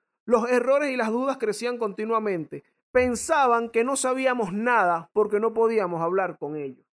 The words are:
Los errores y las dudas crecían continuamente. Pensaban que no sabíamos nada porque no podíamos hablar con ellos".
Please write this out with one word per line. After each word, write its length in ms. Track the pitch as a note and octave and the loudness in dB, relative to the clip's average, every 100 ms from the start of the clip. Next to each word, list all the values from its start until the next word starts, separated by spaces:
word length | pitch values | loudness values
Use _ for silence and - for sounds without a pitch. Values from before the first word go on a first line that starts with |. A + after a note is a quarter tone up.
| _ _ - | _ _ 0
Los 220 | A#3 A#3 | 0 2
errores 400 | B3+ B3 C#4+ D4 | 2 4 2 2
y 60 | B3+ | -2
las 140 | A3 | -2
dudas 260 | A#3 C4+ C4 | 0 -2 -2
crecían 380 | G#3+ G3+ A#3+ A#3+ | -4 -4 -4 -4
continuamente. 840 | A3 F#3+ A3 A3+ G#3+ F3+ D3 C#3+ - _ _ | -6 -4 -2 -2 -2 -4 -6 -12 -16 _ _
Pensaban 760 | B3+ B3+ A#3+ - D#4 C4 A#3 A#3 | 0 2 0 0 2 4 2 0
que 160 | A3+ | 0
no 120 | B3 C4+ | 0 0
sabíamos 560 | B3+ B3+ C4 B3+ G3 | -2 0 0 0 -2
nada 580 | G3+ A#3 A#3 F3+ F3 F3+ | -2 2 2 4 0 -2
porque 260 | G#3 G#3 G#3 | 0 0 2
no 120 | A3+ | 0
podíamos 460 | A3 A3+ A3+ F3+ E3+ | 2 2 2 -2 -2
hablar 360 | E3 F#3+ F#3 D3+ | -2 0 -2 -4
con 180 | D3 D3+ | -8 -8
ellos". 280 | C#3 B2+ _ | -8 -12 _